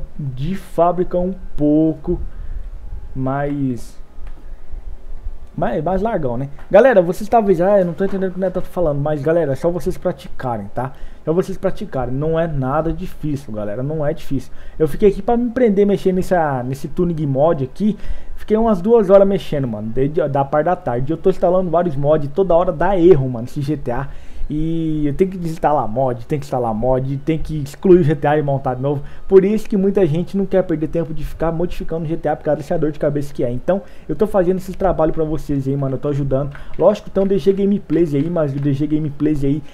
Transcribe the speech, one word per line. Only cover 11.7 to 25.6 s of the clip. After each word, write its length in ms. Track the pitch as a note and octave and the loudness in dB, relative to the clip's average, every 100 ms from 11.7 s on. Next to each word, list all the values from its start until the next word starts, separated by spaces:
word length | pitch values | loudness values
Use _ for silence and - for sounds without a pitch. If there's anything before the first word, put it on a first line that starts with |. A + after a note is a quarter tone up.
| - G3+ C3+ B2 | -2 -4 -4 -2
não 260 | C3 D#3 D#3+ | -2 0 0
é 80 | E3 | 0
nada 460 | C#3+ B2+ D3 D#3+ | -2 0 0 -2
difícil, 580 | D#3+ F3+ - D3+ C#3 - | -4 -6 -4 -4 -4 -6
galera, 300 | G#2 G#2 G#2+ | -6 -4 -4
não 240 | C3+ D#3 D3 | -4 -2 -2
é 80 | |
difícil. 400 | D#3+ - C3+ - - - - | -2 -2 -2 -2 -8 -6 0
Eu 100 | D#3 | 0
fiquei 220 | - G#3 | 4 2
aqui 140 | G3 | 2
pra 120 | G3 A#3+ | 0 0
me 140 | B3 | 0
prender, 380 | A#3+ A#3+ G3 G3+ | 2 2 4 2
mexer 260 | F#3+ F#3 | 2 2
nessa, 480 | F#3 F3+ F3+ D3+ C3 | 0 2 2 2 -2
nesse 240 | B2 C3+ D3+ | -4 -6 -4
tuning 380 | - F3 D#3 D3+ | -2 0 0 -2
mod 380 | C3 D#3 D#3+ | 2 2 2
aqui, 340 | C3 - G#3 G3+ - - - - | -2 -2 -2 0 0 0 -2 -4
fiquei 200 | - G#3+ | 0 2
umas 240 | A3+ F#3+ | 2 2
duas 300 | F#3+ A#3 F#3 | 4 4 8
horas 180 | G3 G3+ | 8 8
mexendo, 400 | G3 - D3+ C3 | 2 -2 -2 -2
mano, 220 | G#2+ A2 | -4 -4
desde 320 | A2+ C#3+ D#3 | 0 0 0
a, 60 | D3+ | 0
da 180 | C#3 C3+ | 0 0
parte 200 | D3+ D#3+ | 0 2
da 100 | F3+ | 0
tarde. 360 | - A#2+ C3+ | -2 -2 -2
Eu 60 | D#3+ | 0
tô 140 | F#3+ | 0
instalando 380 | F3+ F3+ F3+ F#3 | 2 2 2 2
vários 240 | E3 F3+ C3+ | 0 0 0
mods, 340 | C#3+ D#3 C#3+ | 2 2 2
toda 220 | - F#3 E3+ | 0 4 4
hora 160 | F#3 | 2
dá 260 | D3+ F3 G3 | 2 2 6
erro, 300 | E3+ D#3 C3 | 8 8 4
mano, 180 | A#2+ B2 | -4 -6
esse 140 | D3 | -6
G 140 | C#3 C#3 | -4 -4
T 160 | B2+ | -4
A. 160 | A#2+ C#3 - - - - | -4 -4 -6 -8 -4 -2
E 540 | D3+ D#3+ E3 D#3+ D3+ D3 | 0 0 0 0 0 0
eu 80 | |
tenho 160 | C#3 F#3+ | 2 0
que 80 | F#3 | 0
desinstalar 500 | E3 D#3+ | -6 -2